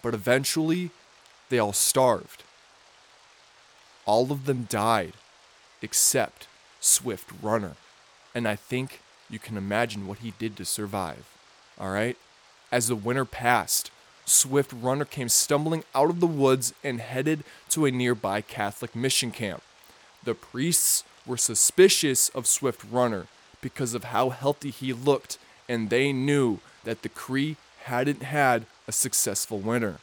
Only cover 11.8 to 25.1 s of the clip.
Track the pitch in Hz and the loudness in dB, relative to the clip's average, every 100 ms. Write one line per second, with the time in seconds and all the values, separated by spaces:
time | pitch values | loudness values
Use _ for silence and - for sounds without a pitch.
11.8 | 95 98 113 - _ _ _ _ - 123 | -4 -2 -2 -4 _ _ _ _ -2 0
12.8 | 113 120 104 131 127 - 120 117 87 - | 0 -2 -2 -2 -2 0 2 2 2 -4
13.8 | - - - - - - 135 139 139 123 | -4 -14 -20 -18 2 2 4 2 0 -4
14.8 | 123 139 143 - 120 - - 143 156 160 | -2 -2 -4 -6 0 0 2 0 0 -4
15.8 | - 131 151 175 170 151 135 131 120 - | -4 2 2 4 0 4 4 4 0 -6
16.8 | 147 120 113 127 143 156 - - - - | -6 -6 -6 -4 -2 -2 -4 -20 -6 0
17.8 | 147 127 123 117 101 101 - - 104 - | 2 2 2 0 0 -4 -4 -4 -4 -4
18.8 | 120 113 131 - 123 - 107 87 - - | -10 -4 0 0 -2 -4 -6 -6 -16 -20
19.8 | - - - - - 113 - 120 156 165 | -20 -20 -20 -10 -6 -6 -8 -4 0 2
20.8 | - - - - - 123 - 110 - - | 2 0 -4 -20 -10 -4 -2 2 2 8
21.8 | 190 - 151 127 - - 120 - 135 - | 8 8 2 2 0 0 0 0 0 -4
22.8 | 104 120 123 104 87 - - - 131 - | -4 0 2 0 -8 -18 -20 -14 -12 -6
23.8 | 127 117 - 107 127 123 139 147 143 117 | -6 -4 -4 0 0 0 -2 -2 -6 -8
24.8 | 131 120 135 | -6 -2 2